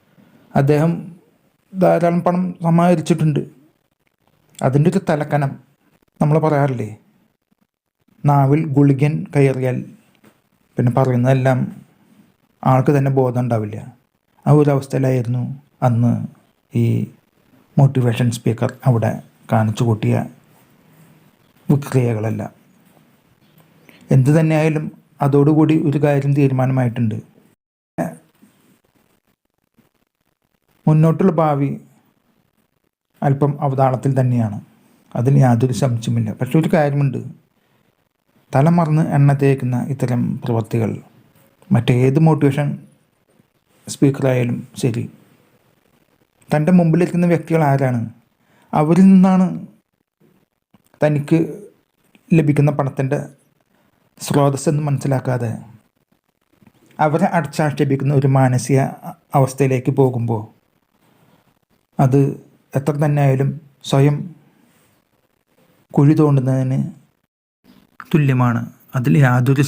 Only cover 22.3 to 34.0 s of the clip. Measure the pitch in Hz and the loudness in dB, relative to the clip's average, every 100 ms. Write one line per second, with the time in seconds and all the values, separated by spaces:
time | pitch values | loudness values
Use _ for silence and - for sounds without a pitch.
22.3 | 107 - - _ _ _ _ _ _ _ | -6 -10 -16 _ _ _ _ _ _ _
23.3 | _ _ _ _ _ _ _ - 135 131 | _ _ _ _ _ _ _ 0 2 4
24.3 | 156 160 156 156 151 156 - _ _ 143 | 2 2 2 0 -2 -6 -14 _ _ 0
25.3 | 143 143 156 151 156 156 147 147 143 139 | 4 4 4 4 2 0 0 0 0 0
26.3 | 139 135 131 131 131 123 117 113 113 - | 2 2 0 0 0 -2 -2 -4 -4 -12
27.3 | _ _ _ _ _ _ - 170 - _ | _ _ _ _ _ _ -10 -10 -10 _
28.3 | _ _ _ _ _ _ _ _ _ _ | _ _ _ _ _ _ _ _ _ _
29.3 | _ _ _ _ _ _ _ _ _ _ | _ _ _ _ _ _ _ _ _ _
30.3 | _ _ _ _ _ - 156 160 160 190 | _ _ _ _ _ 0 4 4 4 2
31.3 | 160 156 143 139 - - _ _ _ _ | 2 0 0 -2 -6 -14 _ _ _ _
32.3 | _ _ _ _ _ _ _ _ _ 147 | _ _ _ _ _ _ _ _ _ -2
33.3 | 139 147 143 143 135 135 127 | 0 0 -2 -4 0 0 0